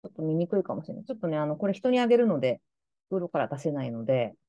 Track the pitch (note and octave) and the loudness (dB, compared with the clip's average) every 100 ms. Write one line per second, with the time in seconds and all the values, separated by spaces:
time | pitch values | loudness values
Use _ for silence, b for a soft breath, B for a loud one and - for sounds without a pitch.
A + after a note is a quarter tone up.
0 | - - D#3 D#3+ F3 G3 F3+ - D#3+ - | -14 -6 -2 0 2 0 0 -6 -8 -12
1 | - B3+ F3 D3+ D3+ G3+ G#3 G3 B3+ B3 | -10 -6 -2 -2 -2 -2 -2 0 2 2
2 | A#3+ A#3+ A#3 D#3 B2+ A#2 _ _ _ _ | 6 6 6 4 0 -2 _ _ _ _
3 | _ F#3+ F3 D3+ A2+ C#3 E3 C#3+ B2 A2+ | _ -4 -2 -2 -2 -2 -2 -2 -4 -4
4 | A#2 C3 A2+ - | 0 2 0 -6